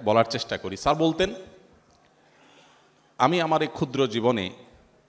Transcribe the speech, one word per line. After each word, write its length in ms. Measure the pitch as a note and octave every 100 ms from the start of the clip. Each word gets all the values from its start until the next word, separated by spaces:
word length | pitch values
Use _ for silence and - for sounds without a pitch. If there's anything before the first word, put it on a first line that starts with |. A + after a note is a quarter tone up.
বলার 200 | G#2+ A2
চেষ্টা 340 | A2+ A#2+ - F#2+
করি। 180 | F#2+ F#2+
স্যার 180 | C#3+
বলতেন, 400 | D#3 E3 D#3+ F#3+ A#3+ - - _ _ _ _ _ _ _ _ _ _ _ _ _ _ _ -
"আমি 220 | B2+ F3
আমার 220 | D#3+ D#3
এই 60 | D3+
ক্ষুদ্র 380 | - D3 C3 C3+
জীবনে 440 | A2+ A#2 A#2 F#2 - - - _ _